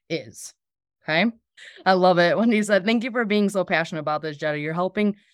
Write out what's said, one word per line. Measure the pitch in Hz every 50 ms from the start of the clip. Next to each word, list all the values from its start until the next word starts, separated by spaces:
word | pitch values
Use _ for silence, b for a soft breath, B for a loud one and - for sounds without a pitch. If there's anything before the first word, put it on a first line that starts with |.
| _ -
is. | 160 151 110 117 - - - - - _ _ _ _ _ _ _ _ _ -
Okay. | - 156 165 196 233 226 _ _ _ _ B B B B B B 185
I | 190
love | 185 180 185 180 165
it. | 175 175 147 160
Wendy | 220 240 226 214
said, | 214 208 214 196 180
"Thank | 208 226 240 214
you | 262
for | 214 247 233
being | 196 208 208 208 196
so | 202 196 180
passionate | - 190 160 165 - - 156
about | 151 151 151 151
this, | 151 156 147 143
Jetta. | 160 151 151 151
You're | 147 156 160
helping | 170 180 185 185 214 208 208 202 b b b